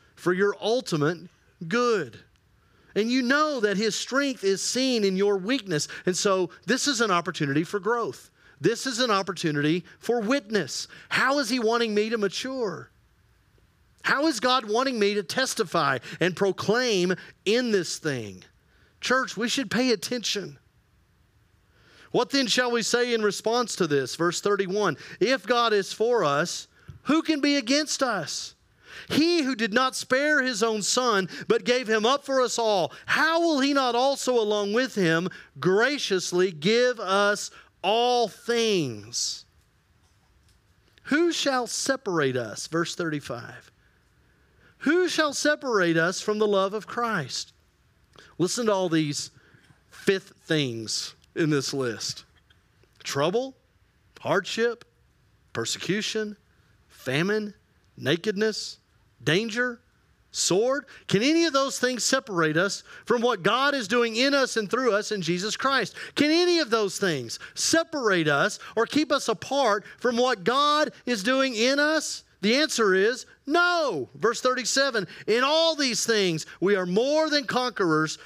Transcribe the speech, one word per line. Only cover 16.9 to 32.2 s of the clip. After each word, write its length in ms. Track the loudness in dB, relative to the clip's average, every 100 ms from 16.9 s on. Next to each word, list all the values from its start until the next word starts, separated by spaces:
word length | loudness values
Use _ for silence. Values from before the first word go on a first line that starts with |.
| 2 2 -2 -6 -8 0
in 260 | 0 2
this 280 | 0 0 -6
thing? 440 | -6 -6 -8 -14 -20 _ _ _ _ _
Church, 360 | -2 0 0 -4
we 100 | -4
should 240 | -2 -2
pay 200 | 0 0
attention. 640 | 0 -2 -6 -4 -6 -8 -14 _ _ _ _ _ _ _ _ _ _ _ _ _ -20 -4
"What 180 | -2 0
then 160 | 0 0
shall 220 | 2 2
we 140 | 0
say 300 | 0 0 2
in 100 | 0
response 540 | 0 -2 -2 0 0 -2
to 100 | 0
this?" 280 | 0 -2 -2
Verse 260 | -2 0
thirty-one, 560 | 0 0 0 0 0 -2 -8 -2
"If 260 | 0 0 0
God 240 | 2 2
is 220 | 2 0
for 300 | -2 0 2
us, 440 | 2 2 0 -4 -12 _ -20 -10
who 180 | 0 0
can 160 | 2 0
be 160 | 2 0
against 480 | 0 0 0 -2
us? 520 | -2 -2 -4 -8 -10 -16 _ _ -20 -18 -4
He 340 | 2 2 2
who 120 | 0 0
did 180 | 0
not 220 | 2 0 -2
spare 460 | -2 0 2 2
his 200 | 2 0
own 200 | 0 0
son, 480 | 0 0 2 2 0 -4 0
but 160 | 0
gave 240 | 2 0 2
him 180 | 2 4
up 200 | 2